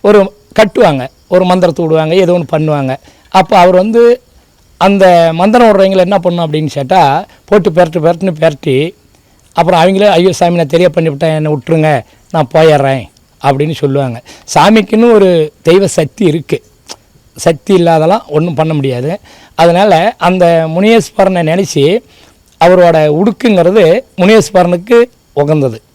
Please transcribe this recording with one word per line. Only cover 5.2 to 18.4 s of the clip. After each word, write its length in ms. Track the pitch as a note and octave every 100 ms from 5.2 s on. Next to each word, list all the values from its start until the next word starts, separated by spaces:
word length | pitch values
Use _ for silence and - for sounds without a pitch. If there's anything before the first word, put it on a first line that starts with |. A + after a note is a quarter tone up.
| E3
மந்திரம் 340 | E3 G3 A#3+ A#3
விடுறவங்கள 300 | G3 F#3+ F#3+
என்ன 200 | F3+ G3+
பண்ணணும் 320 | F3+ F3 D#3+
அப்படின்னு 180 | D#3 D#3
கேட்டா, 580 | D3 C3 F3+ D3 D3 G3+ _
போட்டு 260 | _ G3+ F3+
பெரட்டு 320 | D#3+ E3+ E3
பெரட்டுன்னு 280 | D#3 E3+ F#3+
பெரட்டி, 640 | D#3 D#3+ D3 D3+ C3 D#3+ _ _ _ _ _ _
அப்புறம் 280 | - E3 F3
அவங்களே, 260 | F3 F#3+ G#3
"ஐயோ 260 | E3+ F#3
சாமி, 220 | E3+ F3
நான் 120 | F3 D3+
தெரியா 200 | E3+ F3+
பண்ணிவிட்டேன், 420 | E3 D#3+ C#3 E3
என்னை 180 | D#3 D3+
விட்டுருங்க, 500 | D3 - E3 D#3 C#3 - _ _
நான் 200 | E3 C#3
போயிடுறேன்" 560 | D#3+ D#3+ C#3+ C3+ C3+ G2 _ _ _
அப்படின்னு 300 | C#3 C3+ D3+
சொல்லுவாங்க. 500 | D3 C#3+ C#3 C3 A#2 - - -
சாமிக்குன்னு 580 | D3+ F3 A3 F#3+ A3 A#3+
ஒரு 420 | G#3+ F#3+ E3+ D#3 _
தெய்வ 260 | - F3+ F#3+
சக்தி 380 | - D#3 -
இருக்கு. 380 | F3+ C#3 - - _ _ - - _ _ _
சக்தி 400 | - F3 D#3+ -
இல்லாதெல்லாம் 500 | F#3+ E3+ D#3+ D#3+ G#3+ -
ஒண்ணும் 260 | D3+